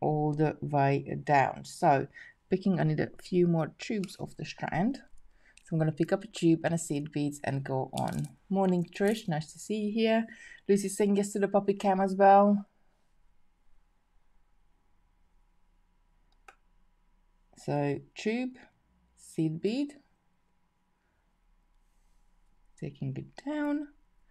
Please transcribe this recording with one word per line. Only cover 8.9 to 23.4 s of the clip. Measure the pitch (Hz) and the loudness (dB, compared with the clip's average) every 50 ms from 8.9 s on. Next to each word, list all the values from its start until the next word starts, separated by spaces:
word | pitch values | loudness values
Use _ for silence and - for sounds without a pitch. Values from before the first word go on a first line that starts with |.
| - | -4
Trish, | - 202 202 226 226 - | -2 0 0 0 -2 -4
nice | - 156 151 156 - | -4 -4 -4 -6 -8
to | - - | -14 -14
see | - - 214 | -8 -6 -6
you | 214 208 208 | -4 -4 -2
here. | 208 226 220 226 220 226 226 226 - - - - - - _ - | 0 0 2 2 2 2 0 -2 -8 -20 -20 -20 -20 -4 _ 2
Lucy's | 202 196 202 196 - | 2 2 2 0 -2
saying | - 208 202 202 | 0 2 2 4
yes | 196 202 202 | 2 0 0
to | - 208 | -2 -2
the | 196 190 | 0 2
puppy | 196 202 202 202 202 | 2 2 2 2 0
cam | 202 - 202 190 190 | 0 2 2 2 2
as | 196 190 190 | 2 0 2
well. | 185 196 196 196 202 202 208 208 202 202 - _ _ _ _ _ _ _ _ _ _ _ _ _ _ _ _ _ _ _ - - - _ _ _ _ _ _ _ _ _ _ _ _ _ _ _ _ _ _ _ _ _ _ _ _ _ _ _ _ _ _ _ _ _ _ _ _ _ _ _ _ _ _ _ _ _ _ _ _ _ _ _ _ _ - - _ _ _ _ _ _ _ _ _ _ _ _ _ _ _ _ _ _ _ _ | 6 8 8 10 10 8 6 4 2 0 -6 _ _ _ _ _ _ _ _ _ _ _ _ _ _ _ _ _ _ _ -20 -20 -20 _ _ _ _ _ _ _ _ _ _ _ _ _ _ _ _ _ _ _ _ _ _ _ _ _ _ _ _ _ _ _ _ _ _ _ _ _ _ _ _ _ _ _ _ _ _ _ _ _ _ _ _ _ -20 -20 _ _ _ _ _ _ _ _ _ _ _ _ _ _ _ _ _ _ _ _
So | - - - 143 147 143 143 143 139 - - - | -12 -6 -4 -2 0 0 0 -2 -4 -8 -12 -12
tube, | - - 214 220 247 254 254 254 - - - _ _ _ _ _ _ _ _ _ | -6 -4 -2 -2 -2 -4 -6 -8 -12 -20 -20 _ _ _ _ _ _ _ _ _
seed | _ - - - - 160 160 156 160 | _ -20 -10 -4 -2 -2 -2 -2 -2
bead, | - 202 233 269 294 285 - - _ _ _ _ _ _ _ _ _ _ _ _ _ _ _ _ _ _ _ _ _ _ _ _ _ _ _ _ _ _ _ _ _ _ _ _ _ _ _ _ _ _ _ _ _ _ _ _ _ _ _ _ _ _ _ - 160 | -4 -2 -2 -2 -4 -6 -8 -14 _ _ _ _ _ _ _ _ _ _ _ _ _ _ _ _ _ _ _ _ _ _ _ _ _ _ _ _ _ _ _ _ _ _ _ _ _ _ _ _ _ _ _ _ _ _ _ _ _ _ _ _ _ _ _ -12 -12
taking | 143 139 - 139 135 131 | -12 -10 -8 -8 -8 -8
it | 135 135 - - - | -8 -12 -14 -16 -14